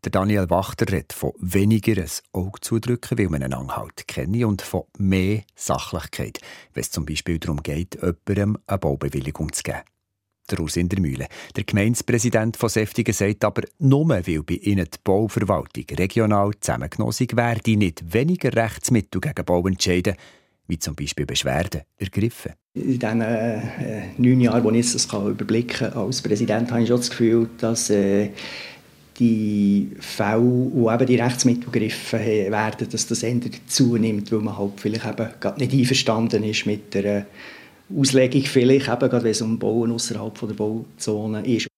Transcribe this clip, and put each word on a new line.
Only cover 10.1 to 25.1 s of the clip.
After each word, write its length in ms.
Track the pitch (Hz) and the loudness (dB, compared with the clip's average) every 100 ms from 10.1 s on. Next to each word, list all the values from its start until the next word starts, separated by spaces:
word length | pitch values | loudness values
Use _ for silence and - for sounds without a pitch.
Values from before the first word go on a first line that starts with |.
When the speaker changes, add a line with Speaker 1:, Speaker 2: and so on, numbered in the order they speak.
| _ _ _ - | _ _ _ -8
Speaker 1:
Der 100 | 90 | -6
Urs 160 | 80 | -2
Indermühle, 520 | 87 87 98 80 65 - - - | -2 0 0 -2 -4 -8 -12 -10
der 100 | - | -8
Gemeindepräsident 920 | 101 104 107 117 - 117 117 110 113 - | -2 2 2 0 0 0 2 2 0 0
von 120 | 113 | 0
Seftigen, 440 | 113 107 - 117 | 0 0 0 0
sagt 320 | 107 101 107 | 2 0 2
aber, 160 | 104 107 - _ | 0 0 -8 _
nur 320 | 139 139 160 | 4 6 4
weil 320 | 107 87 78 | 2 0 -2
bei 140 | 78 | -2
ihnen 320 | 87 101 98 82 | -2 2 2 0
die 60 | - | -4
Bauverwaltung 840 | - 98 107 - 101 90 65 62 - | 2 2 2 0 0 0 -2 -12 -8
regional 600 | 71 90 120 107 104 101 104 | -4 0 2 2 2 2 -2
zusammengenommen 540 | - - 65 - 113 | -4 -4 -4 -4 -4
sei, 140 | 117 127 | -2 -2
werde 440 | 113 120 110 - 107 | 0 0 0 2 4
nicht 340 | 95 - 85 | 2 -2 -2
weniger 440 | 110 147 180 127 | 0 2 0 0
Rechtsmittel 680 | 113 110 - - 120 - 95 | 0 0 -4 0 2 2 -4
gegen 240 | - - | -4 -6
Bauentscheide, 680 | 85 87 92 92 - 90 101 95 - _ _ _ | 0 2 2 0 2 2 0 -4 -12 _ _ _
wie 140 | - 82 | -8 -6
zum 160 | - | -6
Beispiel 320 | 73 71 - 69 | -6 -8 -6 -4
Beschwerden, 540 | - 67 67 87 76 - _ | -2 0 0 -2 -6 -10 _
ergriffen. 560 | 95 - 113 - - - _ | -6 -2 -2 -4 -14 -14 _
Speaker 2:
In 240 | - - 123 | -6 -2 0
diesen, 240 | 113 117 | 0 0
äh, 400 | 113 113 117 107 110 - - 107 95 - | 0 0 0 -2 -6 -6 -8 -8 -8 2
neun 240 | 123 127 | 4 6
Jahren, 220 | 120 113 | 6 6
wo 80 | 110 | 4
ich 200 | 113 120 | 4 2
das 160 | 113 | 0
kann 200 | - | -2